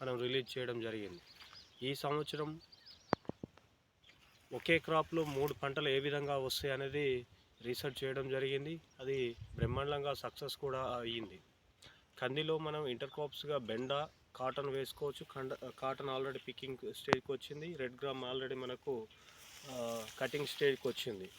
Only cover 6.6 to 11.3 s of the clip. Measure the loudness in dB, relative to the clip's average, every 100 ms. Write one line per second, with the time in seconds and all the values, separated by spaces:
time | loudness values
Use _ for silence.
6.6 | 0 0 0 2 4 2 0 -16 -20 -8
7.6 | -4 -2 -2 -2 -2 0 0 2 2 2
8.6 | 0 -6 -10 -8 0 2 2 0 -8 0
9.6 | 2 2 2 2 0 -2 -4 -4 -6 -2
10.6 | -2 0 0 0 0 -2 -4